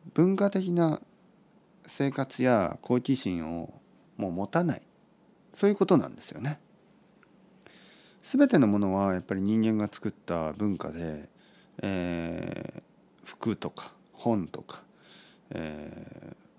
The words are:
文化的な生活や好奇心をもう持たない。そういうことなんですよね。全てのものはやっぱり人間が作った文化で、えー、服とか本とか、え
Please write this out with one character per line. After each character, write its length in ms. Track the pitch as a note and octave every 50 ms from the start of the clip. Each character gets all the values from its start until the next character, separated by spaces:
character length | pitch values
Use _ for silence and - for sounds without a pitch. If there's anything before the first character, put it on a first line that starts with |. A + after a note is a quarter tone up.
| - - -
文 220 | D3+ E3+ F#3+ G3
化 120 | F#3+ G3+ G3
的 220 | - F#3+ F#3 F3+
な 300 | F3 F3 E3 D#3 D3+ - - - _ _ _ _ _ _ _ _ _ _ _ _ _ _ -
生 260 | - - - C#3 C3+
活 300 | B2+ C#3 C3 - - -
や 380 | B2+ B2+ A#2+ G#2 F2+ D2+ - -
好 200 | - - B2 B2
奇 140 | - - C3
心 440 | - - G2+ F2 E2+ D#2+ D#2+ E2+ E2+
を 140 | E2+ - - - _ _ _ _ _ _ _
も 140 | - G#2 F#2
う 20 |
持 160 | E2+ F#2 G2+
た 160 | - - E3+ F3+
な 140 | E3 A#2+
い。 40 | - - _ _ _ _ _ _ _ _ _ _ _ _ _ -
そ 140 | - G3+
う 20 | G3+
い 40 | G3+
う 20 |
こ 100 | - F#3+
と 120 | - F#3
な 100 | B2 D#2+
ん 80 | C2+ -
で 60 | -
す 100 | - -
よ 100 | - -
ね。 180 | A#2 D3 D3+ - _ _ _ _ _ _ _ _ _ _ _ _ _ _ _ _ _ _ _ _ - - - - - - - - - - - _
全 260 | - - - C4+ C#4+
て 100 | C4 A3+
の 100 | D#3+ A#2+
も 100 | G#2 G2+ G2+
の 140 | G2+ F#2+ F#2+
は 200 | G2 G2 G2 F#2
や 60 | F2+
っ 20 |
ぱ 140 | - - G2
り 60 | F#2+
人 220 | G2 G2+ A2 A2+ A2
間 140 | A2 A2
が 100 | G#2+ G#2 G#2
作 180 | - - - G#2
っ 20 |
た 400 | - - _ - F2 E2 D#2+ D#2 D2+
文 240 | D#2+ G#2 G#2 F#2
化 140 | - - D#2
で、 380 | D2 E2+ E2+ D#2+ D#2 D2+ D2+ - _ _ _ _ _ - _ _ _ -
え 920 | - G2 F#2+ F#2 F2 F2 E2+ E2+ E2 E2+ E2 F2 - - - - - - - -
ー、 40 | - _ _ _ _ _ _ _ -
服 320 | - - - - A#2 G2+
と 140 | - - -
か 240 | - - - - - _ _ _
本 360 | _ - - A#2+ A#2 G2+ E2
と 140 | - - -
か、 220 | - - - - - _ _ _ - - - - - - - _ _ -
え 840 | - - D#2+ D#2 D2+ D2+ D2+ D2 - - - - - - - - - - - _ _